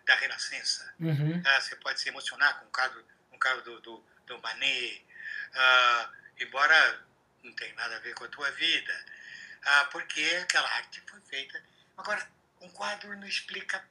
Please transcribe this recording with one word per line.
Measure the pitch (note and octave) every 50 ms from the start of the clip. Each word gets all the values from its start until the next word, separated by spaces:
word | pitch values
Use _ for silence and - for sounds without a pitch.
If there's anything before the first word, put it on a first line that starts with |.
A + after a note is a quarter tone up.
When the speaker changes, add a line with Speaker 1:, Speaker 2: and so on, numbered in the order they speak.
| -
Speaker 1:
da | - B2+
Renascença. | B2 C3+ C3+ - - - - C#3 C3 A#2 - - - - - - -
Speaker 2:
Uhum. | E3 E3 D#3 C#3 D3 D3+ E3 F3 F3
Speaker 1:
Ah, | C#3 C#3 C3
você | B2+ - B2+ -
pode | - C3+ C3 -
se | - C#3
emocionar | - C#3 - - - - C#3 C#3+ D3 -
com | -
um | -
quadro, | - - B2+ B2+ - A2+ - _ _ _ _ _
um | _ -
quadro | - C3 C3 A#2+ -
do, | A#2+ A#2+ A2
do, | - A#2 A2+ - _ _ _ _ _
do | - B2+ A2+
Manet, | - A2+ A2 - C3 C#3 C3+ B2+ B2 A2+ G2+ - _ _ - - - - - - - - -
ah, | C3 C3 B2+ B2+ B2+ B2 B2 A#2+ A#2 A2+ - - - - - _ -
embora | B2+ A#2 - C3+ C#3+ D3+ D#3+ D#3 C#3+ A#2+ A2+ - - _ _ _ _ _ _ _ -
não | A#2+ A2+
tenha | - A#2+ G2+ -
nada | - A#2 A#2 A2+
a | A2
ver | A2+ A#2+ A2+
com | - A#2+
a | A#2
tua | - - D3 C#3
vida, | C3 - D#3+ E3 D#3+ D3+ - - - - - - - - - - - - - - - - -
ah, | C#3+ C#3+ C#3+ D3 -
porque | - E3+ - - - D#3 D3+ D#3+ E3+ F3+ F3+
aquela | - - D#3 C#3+ B2+ A2
arte | A#2+ - - - - - -
foi | - G#3
feita. | _ - - C3+ C3+ - - - - _ _ _ _ _ _ -
Agora, | F#3 G#3 G#3 G3 - - _ _ _ _ _ _
um | - F3+
quadro | - - G3+ G#3 G#3 G#3 - G#3 G3+ G3+
não | G3+ G3
explica | F#3+ F#3+ - - F#3+ G3 G3 - - F#3+ - _